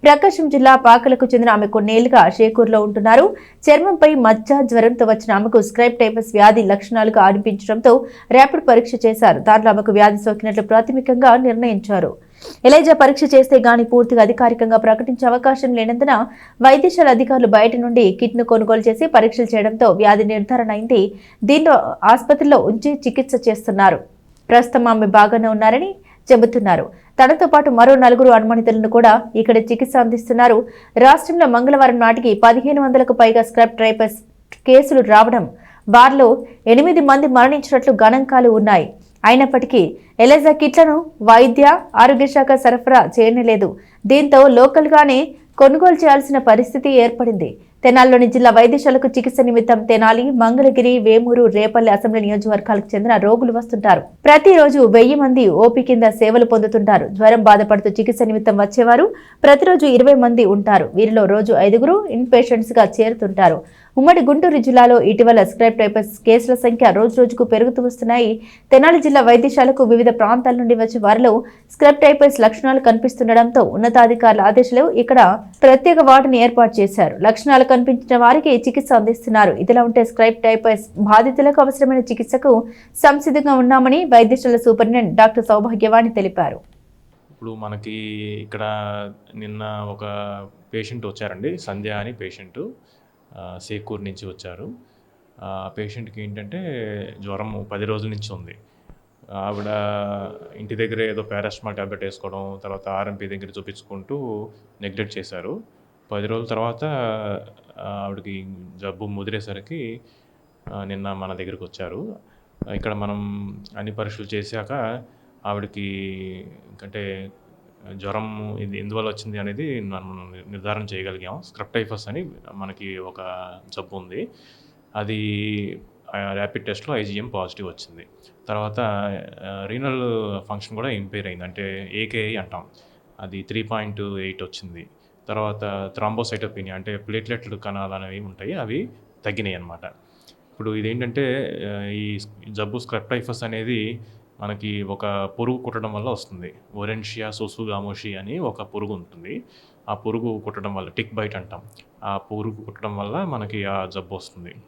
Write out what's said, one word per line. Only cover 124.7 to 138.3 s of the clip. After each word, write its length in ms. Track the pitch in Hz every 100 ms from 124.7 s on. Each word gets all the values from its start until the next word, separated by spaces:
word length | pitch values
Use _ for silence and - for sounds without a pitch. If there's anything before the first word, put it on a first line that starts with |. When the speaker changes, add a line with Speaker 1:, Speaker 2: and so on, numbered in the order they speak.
| _ _ 107
Speaker 2:
అది, 840 | 104 107 107 104 104 107 101 - _ _ _ 101
ఆ, 180 | 98
ర్యాపిడ్ 320 | 98 101 - -
టెస్ట్లో 320 | 104 - 135
ఐజీఎం 300 | 104 101 120
పాజిటివ్ 400 | 101 92 - 95
వచ్చింది. 380 | 82 - 82 _ _ _ _ -
తర్వాత, 300 | 107 107 107 117 101 101 98 - -
ఆ, 220 | 92 98 98
రీనల్ 720 | 117 139 131 123 113 107 98 -
ఫంక్షన్ 260 | 104 - 110
కూడా 140 | 127
ఇంపేర్ 380 | 110 98 104 98
అయింది, 160 | 90
అంటే 460 | 90 90 98 95 95
ఏకేఐ 420 | 98 110 113 107 110
అంటాం, 280 | 90 90 - _ _ _ _ _
అది 220 | 98 95
త్రీ 220 | 92 110
పాయింట్ 380 | 107 110 107 104
ఎయిట్ 420 | 101 98 95 92
వచ్చింది. 440 | 92 - 92 85 80 _ _ _ _
తర్వాత 640 | 107 107 104 107 98 98 -
థ్రాంబోసైటోపెనియా 800 | 107 110 113 110 107 - 95 92
అంటే 220 | 95 101
ప్లేట్లెట్లు 580 | 104 110 110 117 107 104
కణాలు 380 | 104 98 98
అనేవి 260 | 95 95 95
ఉంటాయి, 340 | 104